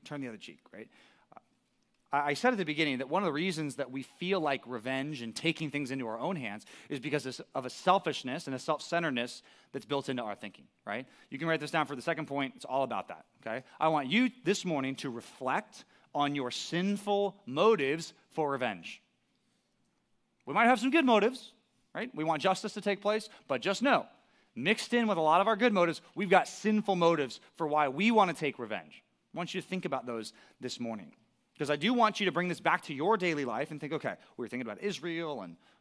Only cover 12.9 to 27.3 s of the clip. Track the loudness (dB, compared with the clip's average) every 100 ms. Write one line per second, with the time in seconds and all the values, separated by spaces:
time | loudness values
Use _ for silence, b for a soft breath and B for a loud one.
12.9 | -2 -6 -12 -18 _ -8 -8 -10 B 2
13.9 | 2 2 2 2 0 -2 -2 0 -2 -2
14.9 | -4 -6 -8 -10 -6 -2 -2 -2 -12 -20
15.9 | b b 0 0 0 -2 -4 -4 0 0
16.9 | 0 0 2 2 -2 -4 4 6 6 4
17.9 | 0 -4 -16 b -4 -2 0 -2 -4 -10
18.9 | -16 _ _ _ _ _ _ _ _ _
19.9 | _ _ _ _ _ -2 4 6 6 4
20.9 | 4 6 6 6 0 -10 _ _ _ _
21.9 | -8 -8 -2 0 2 2 2 -2 -4 -2
22.9 | -2 0 -2 -4 B B -2 -2 0 4
23.9 | 4 2 _ b b b b 0 0 0
24.9 | 0 2 2 6 6 6 4 4 4 2
25.9 | 0 B B 4 6 6 0 0 2 2
26.9 | 4 6 4 0